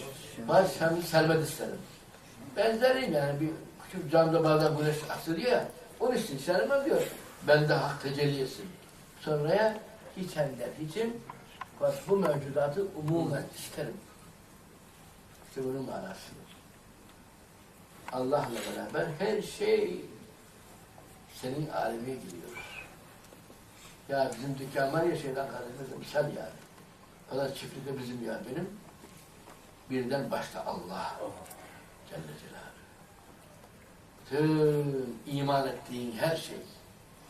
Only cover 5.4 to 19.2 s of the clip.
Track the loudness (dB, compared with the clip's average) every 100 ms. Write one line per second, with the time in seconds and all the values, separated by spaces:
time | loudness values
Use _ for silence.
5.4 | 2 2 2 -8 -18 -2 0 2 0 -2
6.4 | 0 2 4 2 4 2 2 -4 -14 -4
7.4 | 6 6 6 2 0 -2 -4 0 2 2
8.4 | -2 -6 -12 -14 -20 -20 -20 -10 -2 0
9.4 | 4 4 4 2 -6 -18 -16 -10 -4 -2
10.4 | -2 -2 -8 -6 -6 -2 -2 -4 -10 -16
11.4 | -18 -14 -14 0 0 0 2 4 4 2
12.4 | 0 0 2 2 -2 -2 0 2 2 0
13.4 | -4 -10 -10 -8 -8 -8 -14 -20 -20 -20
14.4 | -20 -20 -20 -20 -20 -20 -20 -20 -20 -20
15.4 | -12 -6 -4 -4 -4 -6 -8 -10 -14 -18
16.4 | -18 -20 -20 -20 -20 -20 -20 -20 -20 -20
17.4 | -20 -20 -20 -20 -20 -18 -6 -2 2 2
18.4 | 2 -4 -6 -6 -4 -2 -2 0